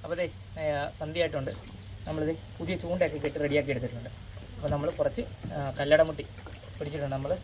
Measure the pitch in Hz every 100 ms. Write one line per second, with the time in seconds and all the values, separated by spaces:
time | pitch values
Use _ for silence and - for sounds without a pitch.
0 | 151 170 170 - - 160 156 147 147 -
1 | 156 160 160 156 131 - - - - -
2 | - 156 156 160 - - 165 180 170 180
3 | 165 147 147 147 147 147 139 123 123 117
4 | 117 - - - - - 147 147 147 -
5 | 143 - 240 - - 156 139 131 143 156
6 | 156 147 - - - - - - 147 147
7 | 139 135 143 190